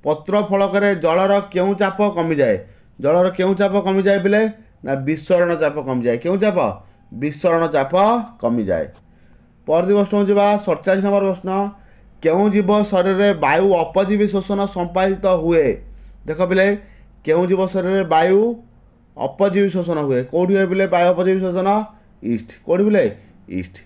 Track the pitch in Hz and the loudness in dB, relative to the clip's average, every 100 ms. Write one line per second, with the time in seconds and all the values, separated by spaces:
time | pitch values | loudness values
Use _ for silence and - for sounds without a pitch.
0 | 151 151 - 202 208 196 196 196 202 185 | -4 -4 -2 -2 0 0 0 0 0 0
1 | 160 175 196 202 196 180 190 196 196 185 | 0 2 2 0 0 -2 -2 0 -2 0
2 | 208 175 165 151 127 95 - - - - | -2 0 -2 0 2 0 -4 -20 -20 -6
3 | 135 170 185 180 185 190 196 196 190 190 | 0 2 2 0 0 0 0 0 0 0
4 | 190 196 196 214 220 214 - _ - 139 | 2 2 2 2 0 -4 -20 _ -6 -4
5 | 135 156 - 180 175 165 156 151 131 127 | -4 -6 0 0 2 0 -2 -2 -6 -2
6 | 120 117 170 190 208 180 113 - - - | -2 -2 -2 -2 0 0 -2 -4 -16 -20
7 | - 110 147 147 180 165 165 151 135 185 | -20 -8 -8 -2 0 0 0 0 0 2
8 | 208 240 214 - 117 120 98 85 78 - | 2 0 -4 -6 -2 -2 -2 -4 -4 -12
9 | - - - - _ _ - 160 185 202 | -20 -20 -20 -20 _ _ -2 0 2 0
10 | 202 208 196 202 202 208 202 165 - 196 | 2 0 2 2 2 0 -2 -4 0 0
11 | 196 196 196 185 185 190 202 - - - | 0 0 0 -4 -4 -4 -4 -8 -20 -20
12 | - - 160 170 208 202 190 208 208 190 | -20 -4 0 2 2 2 2 0 2 0
13 | 180 190 208 180 143 156 196 175 156 190 | 0 2 2 2 0 2 2 2 0 -2
14 | 196 208 202 190 185 196 196 190 170 180 | 0 0 0 -2 -4 -4 -4 -4 -4 0
15 | 190 196 190 180 160 170 135 - - - | 0 0 0 0 2 2 2 -2 -10 -20
16 | - - - 156 180 185 196 202 - - | -20 -18 -10 -4 0 2 2 0 -6 -20
17 | - - - 160 180 185 190 190 180 196 | -20 -12 0 0 2 0 0 -2 0 0
18 | 180 160 170 196 226 233 - - - _ | 2 2 4 4 2 -4 -14 -20 -20 _
19 | _ - 139 - 196 185 196 185 170 160 | _ -8 -8 0 0 2 0 0 -4 -2
20 | 143 127 127 165 180 196 190 190 190 175 | 0 -2 0 -2 2 2 0 0 0 2
21 | 175 180 185 190 185 180 190 208 214 - | 2 2 0 0 -2 -2 0 -2 -4 -14
22 | _ - 113 117 - - - 180 208 208 | _ -12 -6 -6 -8 -18 -2 0 2 2
23 | 120 - - - - 92 90 - | 0 -4 -20 -20 -10 -10 -10 -16